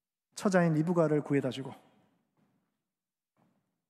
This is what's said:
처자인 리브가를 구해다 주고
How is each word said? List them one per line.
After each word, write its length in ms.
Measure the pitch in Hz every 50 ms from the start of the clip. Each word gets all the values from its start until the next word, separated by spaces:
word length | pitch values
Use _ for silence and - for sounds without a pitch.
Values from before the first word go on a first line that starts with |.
| _ _ _ _ _ _ _
처자인 380 | - - 208 185 180 170 165
리브가를 480 | 156 151 160 175 180 170 160 151 151 147
구해다 300 | 147 - 143 139 131 131
주고 240 | 113 135 131 131 - - _ _ _ _ _ _ _ _ _ _ _ _ _ _ _ _ _ _ _ _ _ _ _ _ _ _ _ _ _ _ _ _ _ _ _ _ _ _ _ _ _